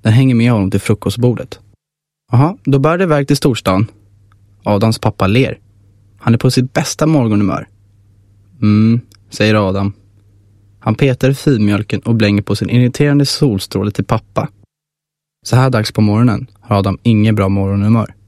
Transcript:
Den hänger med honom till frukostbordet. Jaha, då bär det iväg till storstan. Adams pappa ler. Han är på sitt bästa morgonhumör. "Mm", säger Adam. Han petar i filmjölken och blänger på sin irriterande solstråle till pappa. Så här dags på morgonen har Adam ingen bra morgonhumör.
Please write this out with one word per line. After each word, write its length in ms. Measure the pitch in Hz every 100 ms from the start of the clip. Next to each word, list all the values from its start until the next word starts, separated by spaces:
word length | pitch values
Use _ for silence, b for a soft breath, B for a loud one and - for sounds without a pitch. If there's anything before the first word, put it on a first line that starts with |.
Den 120 | 107
hänger 220 | 113 135 120
med 160 | 120
honom 200 | 117 98
till 80 | 98
frukostbordet. 800 | - 104 95 120 123 113 - - _ _ _ _ _ _ _
Jaha, 260 | 120 151 240
då 160 | - 139
bär 180 | 147 175
det 60 |
iväg 240 | 185 147 139
till 100 | 143
storstan. 500 | 151 113 - 95 113 _ _ _ _ _ _ _
Adams 360 | 104 104 110 110
pappa 280 | 110 - 95
ler. 320 | 113 135 - _ _ _ _ _ _
Han 140 | -
är 40 | 120
på 140 | 131
sitt 220 | 127 127
bästa 340 | - 143 - 156
morgonhumör. 600 | 156 117 104 98 - - _ _ _ _ _ _ _ _ -
"Mm", 400 | 107 104 110 117 - _ _
säger 400 | - 104 107 95
Adam. 240 | 98 98 - _ _ _ _ _ _ _ _
Han 160 | - 113
petar 340 | 139 127 131
i 40 |
filmjölken 680 | 139 156 120 104 101 104 104
och 160 | 113 113
blänger 260 | 104 101
på 140 | - 104
sin 140 | -
irriterande 560 | 120 123 - 147 143 135
solstråle 680 | - 143 98 - 101 101
till 140 | - -
pappa. 440 | 110 _ - - _ _ _ _ _ _ _ _ _ -
Så 100 | 123
här 140 | 131
dags 220 | 120 107
på 100 | -
morgonen 460 | 107 104 123 104 123 _
har 180 | - 101
Adam 200 | 95 85
ingen 320 | 120 107 107 107
bra 140 | 98
morgonhumör. 680 | 98 98 101 104 113 104 -